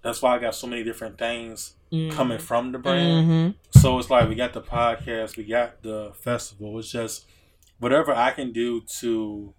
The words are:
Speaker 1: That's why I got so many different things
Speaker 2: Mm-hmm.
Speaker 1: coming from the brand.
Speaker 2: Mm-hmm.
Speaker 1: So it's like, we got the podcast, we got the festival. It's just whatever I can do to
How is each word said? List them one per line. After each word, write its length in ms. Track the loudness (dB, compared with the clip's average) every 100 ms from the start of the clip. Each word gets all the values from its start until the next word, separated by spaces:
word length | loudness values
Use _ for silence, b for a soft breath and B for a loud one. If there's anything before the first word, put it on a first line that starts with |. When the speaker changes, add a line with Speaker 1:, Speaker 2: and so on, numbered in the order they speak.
Speaker 1:
That's 180 | -6 0
why 140 | 2 2
I 20 |
got 160 | 0
so 120 | -4 -8
many 160 | -6
different 320 | -6 -8 -10 -6
things 560 | -6 -4 -10 -12 -14 _ _
Speaker 2:
Mm-hmm. 240 | -4 -4 0
Speaker 1:
coming 220 | 0 -2
from 340 | -2 -2 -2
the 60 | -4
brand. 500 | 0 2 4 6 6
Speaker 2:
Mm-hmm. 480 | 4 2 -2 _ 6
Speaker 1:
So 200 | 6 2
it's 100 | 4
like, 160 | 4 4
we 60 |
got 180 | 2 -4
the 80 | -4
podcast, 760 | -6 0 0 0 -6 -6 -6 -8
we 80 |
got 380 | -2 0 0 -4
the 300 | -10 -8 -10
festival. 640 | -10 -4 -4 -6 -12 -10 -10
It's 120 | -8
just 360 | -6 -6 -10 b b b b b _
whatever 360 | 2 4 4
I 160 | 2 2
can 220 | 0 -6
do 280 | -2 -2 -2 -6 -6
to 520 | -2 -2 -2 -8 -14